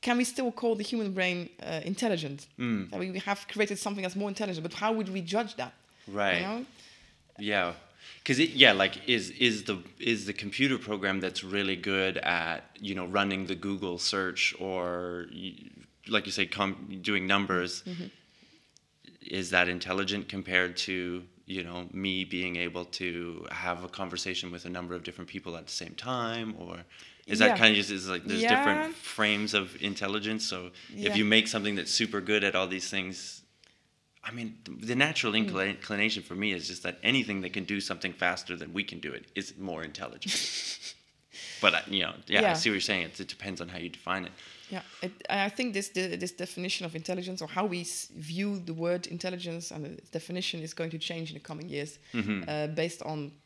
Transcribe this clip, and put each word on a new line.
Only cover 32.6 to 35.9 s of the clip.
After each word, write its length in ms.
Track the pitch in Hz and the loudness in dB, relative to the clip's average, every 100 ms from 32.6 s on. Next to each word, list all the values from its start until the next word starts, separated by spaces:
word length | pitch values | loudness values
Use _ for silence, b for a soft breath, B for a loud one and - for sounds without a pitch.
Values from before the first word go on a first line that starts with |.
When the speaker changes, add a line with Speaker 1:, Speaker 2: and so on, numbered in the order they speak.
| 92 | 0
Speaker 2:
these 220 | 92 87 | -2 -2
things, 480 | 98 92 92 - - _ _ b b b _ _ _ | -4 -4 -8 -10 -14 _ _ b b b _ _ _
I 100 | - | -10
mean, 260 | 117 117 110 | -8 -8 -10
th-, 140 | - 60 113 | -14 -10 0
the 40 | |
natural 380 | 123 143 - 117 | 4 4 4 2
Speaker 1:
Mm. 160 | 107 104 | 4 4
Speaker 2:
inclin-, 220 | 95 98 | 2 0
inclination 520 | 98 - | 0 -4